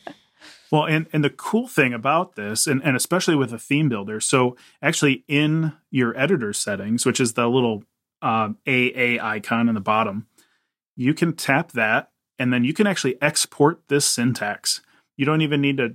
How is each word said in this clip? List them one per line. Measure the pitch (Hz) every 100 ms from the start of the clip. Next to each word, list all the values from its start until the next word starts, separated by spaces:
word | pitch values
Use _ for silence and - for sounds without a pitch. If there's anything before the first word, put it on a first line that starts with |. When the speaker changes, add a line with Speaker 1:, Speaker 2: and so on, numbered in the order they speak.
Speaker 1:
<laughs> | - - _ _ - - _
Speaker 2:
Well, | 156
and, | 160 156 156
and | 156
the | 143
cool | - - 220 247
thing | - 127
about | 120 135 160 185
this, | - 104 107 160
and, | 135
and | 147 127
especially | - 180 180 151
with | 127
a | 117
theme | - 143 151
builder, | 107 101 107
so | - 135 127 123 - _
actually | 143 - 147 131 -
in | 147 151 156 160 - _
your | 131 120 120
editor | 147 180 107
settings, | 101 - 98 101 117 127
which | 117
is | 123
the | - 117
little, | 127 120 104 - _ _ _
uh, | 139 110 104 107 -
A | 127 123 131 123 120
A |
icon | 110 107 - 117 117
in | 110
the |
bottom, | 104 107 110 98 - _ _ _ _ _ _ -
you | 127
can | 151 170
tap | - - 135 170
that, | 120 110 120 - _ _ -
and | 127
then | 123
you | 123
can | 165 208
actually | 175 135 -
export | 147 - - - 147 175 -
this | 143 -
syntax. | - 123 120 104 101 - - - _ _ -
You |
don't | 139 156
even | 156 147
need | 143 135
to | 117